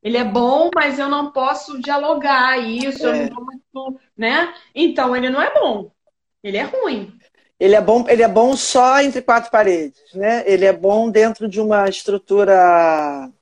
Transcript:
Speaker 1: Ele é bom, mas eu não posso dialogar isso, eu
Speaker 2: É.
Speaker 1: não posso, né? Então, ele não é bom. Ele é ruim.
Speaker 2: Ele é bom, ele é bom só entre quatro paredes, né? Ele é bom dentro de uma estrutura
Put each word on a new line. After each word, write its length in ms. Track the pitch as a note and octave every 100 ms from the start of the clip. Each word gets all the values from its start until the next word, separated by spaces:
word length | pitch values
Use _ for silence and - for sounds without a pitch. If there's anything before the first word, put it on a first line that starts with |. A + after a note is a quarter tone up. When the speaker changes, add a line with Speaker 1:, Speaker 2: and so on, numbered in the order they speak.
Speaker 1:
Ele 140 | G#3 A#3+
é 80 |
bom, 440 | A#3 G#3+ A#3+ C#4 E4+
mas 240 | E4+ D4 C4+
eu 100 | C#4
não 220 | C#4+ C#4+
posso 500 | C#4 C4 C#4+ - C#4
dialogar 760 | B3 C#4+ D4 D4+ C#4+ C4 B3+ C4
isso, 480 | A3+ A3+ C4+ C4+ -
eu 80 |
Speaker 2:
É. 160 | - -
Speaker 1:
não 160 | A#3+ B3 C4 _
posso, 240 | C4+ C4 C4 _ _
né? 340 | A3+ C#4+ E4+ - _
Então, 400 | B3 E4 - C4
ele 160 | B3 B3+
não 100 | C4+
é 140 | E4
bom. 380 | D5+ D4+ G#3+ G3 _ _ _ _ _
Ele 140 | G#3 G3
é 80 |
ruim. 520 | C4+ C5 A4 A#3+ F#3 - _ _ _ _
Speaker 2:
Ele 180 | F#3+ G#3
é 40 |
bom, 240 | F3+ A#3 A#3+
ele 140 | A#3+
é 20 | A3+
bom 280 | G3 A#3+ C4+
só 440 | - C4 B3+ C4+
entre 220 | C#4 B3+
quatro 260 | B3+ A#3 A#3
paredes, 520 | A3+ G3+ F3 D3+ _ _
né? 300 | F#3 G3+ A#3
Ele 200 | G3 F#3+
é 80 | F#3+
bom 360 | F3+ F#3+ G#3+ A3+
dentro 400 | G#3+ A3 A3 A3
de 120 | F#3+
uma 280 | G#3+ G#3 G3
estrutura 1400 | F#3+ - G3+ _ G3 G3+ F#3+ F3+ F3 E3 D#3+ D3 C#3+ C3 _